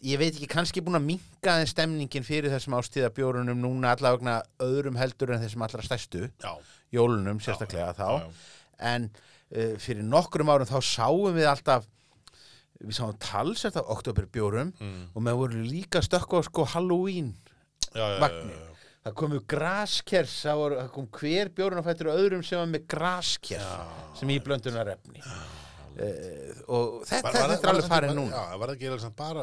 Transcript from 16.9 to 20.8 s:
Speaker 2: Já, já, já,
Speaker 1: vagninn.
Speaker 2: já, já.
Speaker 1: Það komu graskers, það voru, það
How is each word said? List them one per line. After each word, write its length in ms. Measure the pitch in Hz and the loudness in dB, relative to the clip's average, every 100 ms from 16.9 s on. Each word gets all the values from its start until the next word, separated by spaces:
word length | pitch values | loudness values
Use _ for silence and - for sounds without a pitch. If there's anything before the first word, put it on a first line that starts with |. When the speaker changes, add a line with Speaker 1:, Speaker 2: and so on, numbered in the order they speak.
| 175 190 180 127 - - _ _ - | 2 0 -2 -4 -8 -16 _ _ -8
Speaker 2:
Já, 160 | - 113 | -6 -2
já, 180 | 107 | 0
já, 60 | 98 | 4
Speaker 1:
vagninn. 300 | 147 82 82 | 2 2 -10
Speaker 2:
já, 100 | 82 | -12
já. 60 | 82 82 - _ | -16 -20 -20 _
Speaker 1:
Það 160 | 110 107 | -10 -4
komu 220 | 151 170 | -2 -2
graskers, 920 | - 143 165 196 202 - - 185 147 - | -2 -2 0 -2 0 -2 2 2 2 -2
það 120 | 151 151 | 0 2
voru, 200 | 147 | 2
það 140 | 131 | 0